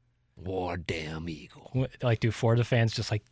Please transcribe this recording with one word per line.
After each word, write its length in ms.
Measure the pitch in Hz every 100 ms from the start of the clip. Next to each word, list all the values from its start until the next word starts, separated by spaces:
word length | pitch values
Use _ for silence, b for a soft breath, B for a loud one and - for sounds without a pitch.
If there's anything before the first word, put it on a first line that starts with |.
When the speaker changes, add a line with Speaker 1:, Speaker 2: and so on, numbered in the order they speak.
| _ _ _ -
Speaker 1:
War 400 | 87 95 90 87
Damn 520 | 78 82 78 80 85
Eagle. 420 | 73 - - -
Speaker 2:
Wh-, 280 | 127 131 -
like, 140 | 127 113
do 100 | 117
Florida 320 | - 117 117
fans 280 | 117 123 113
just, 160 | - 107
like, 100 | 107 -